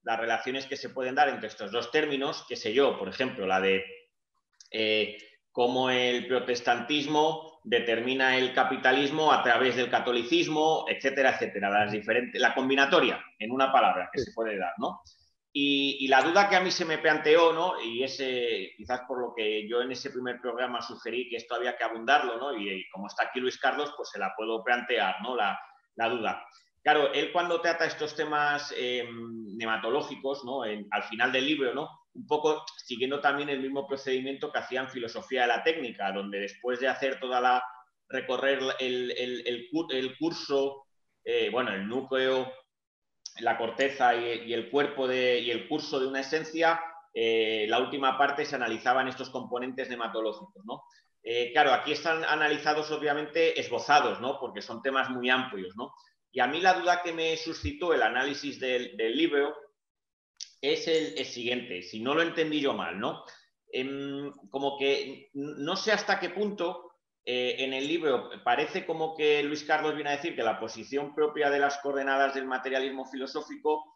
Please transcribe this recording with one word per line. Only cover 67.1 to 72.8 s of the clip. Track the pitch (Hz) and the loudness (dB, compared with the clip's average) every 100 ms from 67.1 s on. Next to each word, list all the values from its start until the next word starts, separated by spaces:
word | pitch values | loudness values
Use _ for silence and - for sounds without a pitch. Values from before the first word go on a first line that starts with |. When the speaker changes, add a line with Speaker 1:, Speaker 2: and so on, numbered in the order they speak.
| _ | _
Speaker 1:
eh, | - 123 123 120 | -4 -2 -2 -2
en | 135 | -2
el | 131 143 | -2 -2
libro | 165 156 123 - - | 0 2 0 -2 -4
parece | 120 123 156 185 | 0 2 0 -4
como | 175 160 156 | -4 -4 -4
que | 151 151 147 | 2 4 4
Luis | 143 151 | 2 -2
Carlos | - 156 156 | 0 2 2
viene | 147 143 | -2 -2
a | 139 | -2
decir | 170 | -4
que | 135 | 0
la | 113 - | 0 0
posición | 110 113 104 139 143 | -6 -10 -4 -4 -4
propia | 156 151 151 143 | 0 0 2 2
de | 143 | 4
las | 143 - | 2 0
coordenadas | 143 139 135 135 139 | -2 -2 2 4 2
del | 131 | 2
materialismo | 131 127 131 131 | -4 -4 -2 -2